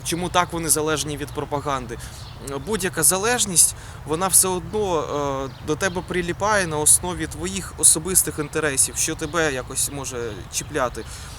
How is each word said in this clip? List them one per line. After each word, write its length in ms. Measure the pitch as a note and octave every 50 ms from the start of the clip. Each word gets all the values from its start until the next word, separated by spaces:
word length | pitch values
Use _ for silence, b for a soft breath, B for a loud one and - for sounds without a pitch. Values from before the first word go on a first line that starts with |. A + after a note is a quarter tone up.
| B2
чому 260 | - E3+ E3 F3+ E3+
так 180 | - F3+ F3 -
вони 180 | E3 E3 E3 D#3
залежні 480 | - D#3 D3+ D#3 D#3 C#3+ C3+ D#3 D3
від 100 | C#3 D3
пропаганди. 680 | C3 - G3+ G#3 D3+ D3 C#3+ - D3 C#3 C3 B2 A2+ A#2 B B B B B B B B - - C3 C#3 C#3 C3+
Будь-яка 380 | D#3 A3 G#3 F#3+ F3+ - D#3+ D3+
залежність, 720 | - F#3 F#3+ G3 A#3 B3 A#3+ - G3+ F3 D3+ - - B B B B B B -
вона 200 | - D3+ D#3+ F#3+
все 200 | F#3+ F3+ - -
одно, 520 | F#3+ F#3 F3+ E3+ E3 F#3+ G#3+ G#3 F#3+ F3 D3+
е, 640 | C#3 - B2 D3 C#3+ C#3 C3+ C3+ C3+ C3+ C3 - -
до 80 | D3+ D3+
тебе 260 | C#3 G3 F#3+ F3 F#3 E3
приліпає 600 | - E3+ F3+ F3 E3+ E3+ - G3 G#3 G#3+ G3+ F#3
на 100 | E3 D#3
основі 500 | D3+ D3+ D3 - - - F3+ F3 D#3 D#3+
твоїх 460 | D3 - D3 D#3+ F#3+ F#3+ F#3+ E3+ - -
особистих 600 | - D#3 - - E3+ D#3 F#3 F#3 E3+ - D#3 D3 -
інтересів, 580 | D3 C#3+ C#3 D#3 D3+ D3 C3+ C3 - - A#2+
що 180 | - - D#3+ D#3+
тебе 380 | - D#3+ D3+ D3 E3+ D#3+ D3+ C3+
якось 380 | B2+ B2 A#2+ C3 B2+ - -
може 400 | C#3 C#3+ C3 B2 C3 A#2+ A#2 A2+ G#2 F2+ E2+ -
чіпляти. 540 | - - D3+ - D3 D3 C3 A#2+ A2 A2 G#2 B B B B B B